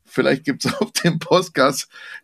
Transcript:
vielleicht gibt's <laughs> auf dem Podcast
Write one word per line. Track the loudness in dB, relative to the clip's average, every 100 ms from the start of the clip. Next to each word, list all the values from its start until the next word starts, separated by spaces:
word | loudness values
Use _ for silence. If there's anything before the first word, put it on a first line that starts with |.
vielleicht | _ 0 2 2
gibt's | -2 -4 -4
<laughs> | -2
auf | -4 0
dem | 0 0
Podcast | 2 0 2 2 2 0 -8 -14 -18 -6